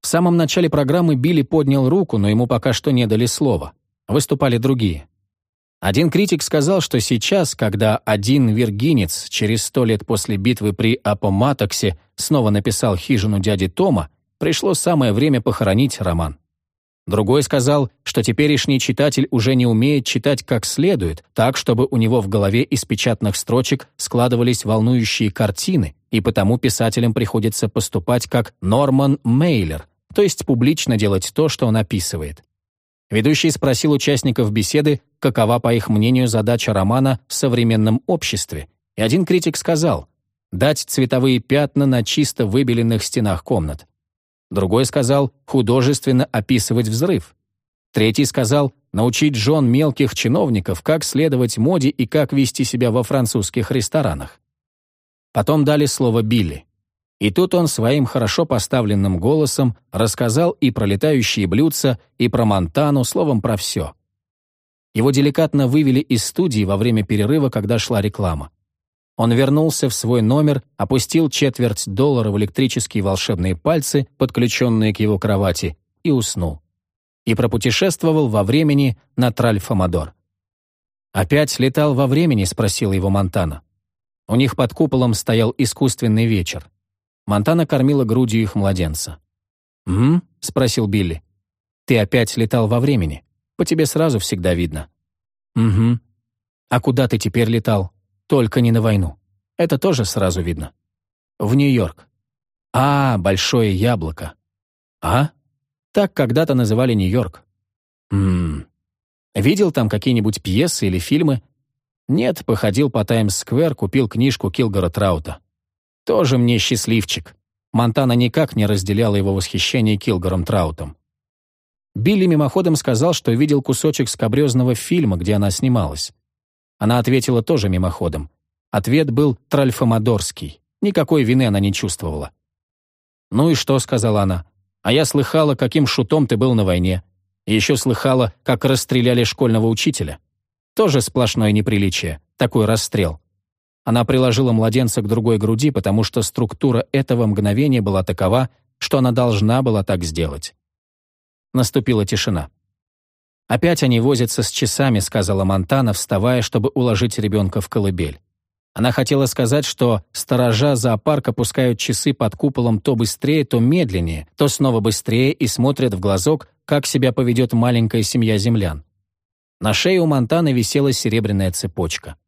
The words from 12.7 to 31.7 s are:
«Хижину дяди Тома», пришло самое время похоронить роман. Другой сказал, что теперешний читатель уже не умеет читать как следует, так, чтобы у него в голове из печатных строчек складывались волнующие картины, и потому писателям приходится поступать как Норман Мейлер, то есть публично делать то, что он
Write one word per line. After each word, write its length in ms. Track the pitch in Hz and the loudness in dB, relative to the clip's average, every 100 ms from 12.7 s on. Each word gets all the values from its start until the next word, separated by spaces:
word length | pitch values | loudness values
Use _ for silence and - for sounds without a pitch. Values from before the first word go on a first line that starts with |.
| 104 123 92 | -2 0 -2
«Хижину 440 | - 127 104 101 | 0 0 2 0
дяди 280 | 95 101 92 | 0 0 -2
Тома», 420 | - 190 117 76 _ _ _ | 0 0 0 -2 _ _ _
пришло 380 | - 156 - 170 | -4 -2 -2 0
самое 360 | - 165 127 | 0 2 2
время 300 | 101 151 131 | 2 2 0
похоронить 580 | 113 107 104 98 131 - | 0 -2 0 2 0 -2
роман. 380 | 95 85 78 73 _ _ _ _ _ _ - | -4 -2 -4 -8 _ _ _ _ _ _ -4
Другой 340 | 104 104 135 | -2 2 2
сказал, 480 | 139 143 127 147 135 _ | 2 0 2 2 0 _
что 180 | - - | -6 -4
теперешний 580 | 113 113 147 143 - 135 | -2 0 2 2 0 -2
читатель 480 | - 120 143 139 135 | -2 0 0 0 -2
уже 240 | 127 113 131 | 0 0 2
не 100 | 123 | 2
умеет 400 | 113 127 147 127 | 2 2 0 0
читать 380 | - 143 139 | -2 0 -2
как 220 | - 143 - | -2 -4 -2
следует, 580 | - 165 196 87 78 _ | -2 0 0 -2 -6 _
так, 240 | - 135 127 | -2 0 0
чтобы 300 | - 117 131 | -2 0 2
у 80 | 127 | 2
него 240 | 113 123 | 2 0
в 60 | 101 | 0
голове 340 | 104 101 110 | 0 2 0
из 240 | 135 139 - | 0 -4 -4
печатных 500 | 107 - 110 107 98 | -4 -2 -2 -2 -4
строчек 520 | - 117 127 131 - _ | -2 -2 0 -4 -6 _
складывались 680 | - 120 123 120 120 120 104 | -4 0 0 2 0 0 0
волнующие 680 | 110 113 127 110 - 107 | 0 2 2 0 -2 -2
картины, 640 | - 107 - - 185 85 - _ | 0 -2 -2 -2 0 0 -6 _
и 100 | 117 | -2
потому 380 | 101 104 98 123 | 0 0 0 2
писателям 560 | 127 - 113 110 117 107 | 0 0 0 0 0 0
приходится 520 | 113 113 107 - 110 | -2 0 -2 -2 -4
поступать 600 | - 101 104 87 123 - | -2 -4 -4 -2 -2 0
как 260 | 120 117 _ | -2 -2 _
Норман 580 | 90 113 139 135 139 139 | 0 2 4 2 2 0
Мейлер, 640 | 117 123 175 135 87 78 - _ _ | 2 2 2 2 0 -4 -10 _ _
то 80 | - | 0
есть 240 | 202 - - | 2 0 -2
публично 500 | 123 123 156 - 113 | 2 2 0 0 0
делать 360 | 104 95 - | 2 0 -2
то, 160 | - 156 | 0 0
что 160 | - | 0
он 100 | 123 | 0